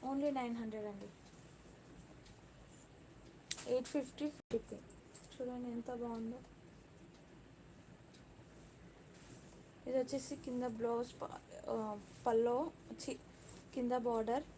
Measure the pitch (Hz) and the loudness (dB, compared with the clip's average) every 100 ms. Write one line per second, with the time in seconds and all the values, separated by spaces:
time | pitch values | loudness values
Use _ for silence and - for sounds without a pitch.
0 | 262 277 294 269 247 233 226 214 208 202 | 4 6 6 6 2 2 0 0 -2 -4
1 | 202 - - - - - - - - - | -8 -12 -16 -16 -16 -16 -16 -16 -16 -16
2 | - - - - - - - - - - | -14 -16 -16 -16 -16 -16 -16 -16 -16 -16
3 | - - - - - - - 247 240 294 | -16 -16 -16 -16 -2 -2 4 2 4 2
4 | 254 - 294 294 - 226 - 208 - - | 0 0 -2 -2 0 0 0 -10 -10 -16
5 | - - - - 247 247 247 233 233 247 | -14 -14 -14 -4 -2 0 0 -2 -2 -2
6 | 233 226 226 247 - - - - - - | -2 0 -2 -4 -10 -16 -16 -18 -18 -18
7 | - - - - - - - - - - | -18 -18 -18 -16 -16 -16 -16 -16 -16 -16
8 | - - - - - - - - - - | -16 -16 -16 -16 -16 -16 -16 -16 -16 -16
9 | - - - - - - - - - 262 | -16 -16 -14 -14 -14 -16 -16 -10 4 4
10 | 254 277 - 277 - 247 247 220 233 233 | 6 2 2 -2 0 2 2 2 4 4
11 | 240 - - - - - - 226 214 208 | 2 -2 -6 -6 -10 -6 0 2 2 -2
12 | - - 214 226 240 240 320 - - - | -6 2 8 10 10 8 4 -2 -10 -4
13 | - - - - - - - - 247 247 | -2 -4 -8 -14 -12 -12 -4 2 6 6
14 | 233 226 220 254 302 | 6 6 6 4 2